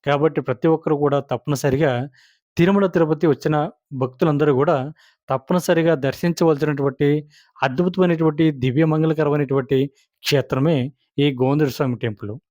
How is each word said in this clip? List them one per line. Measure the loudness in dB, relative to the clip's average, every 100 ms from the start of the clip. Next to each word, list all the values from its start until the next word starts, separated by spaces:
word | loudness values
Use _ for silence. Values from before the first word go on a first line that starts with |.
| 0
కాబట్టి | 0 0 -2
ప్రతి | -6 -2 0
ఒక్కరు | 0 0 0
కూడా | 0 0
తప్పనిసరిగా | -4 -8 -4 -2 -2 0 0 0 -6 _ _ _ _ 0
తిరుమల | 2 4 2
తిరుపతి | 2 0 2 2
వచ్చిన | 0 0 -2 -2 _ _
భక్తులందరూ | -6 -6 -2 0 2 2
కూడా | 2 2 0 -2 -12 _ _ -6
తప్పనిసరిగా | -6 -2 -2 2 2 2 2
దర్శించవలసినటువంటి | -2 -2 -4 2 2 2 -2 -2 -2 0 0 0 -4 _ _ _
అద్భుతమైనటువంటి | -2 0 -2 0 0 2 0 2 0 0
దివ్యమంగళకరమైనటువంటి | -2 0 2 2 0 0 0 0 0 -2 0 0 -2 _ _ _
క్షేత్రమే | -2 -2 0 -2 0 0 -2 _ _ -2
ఈ | -2
గోవిందరాజ | 0 0 2 0
స్వామి | -2 -4 -4
టెంపుల్. | -6 -8 -12 -14 _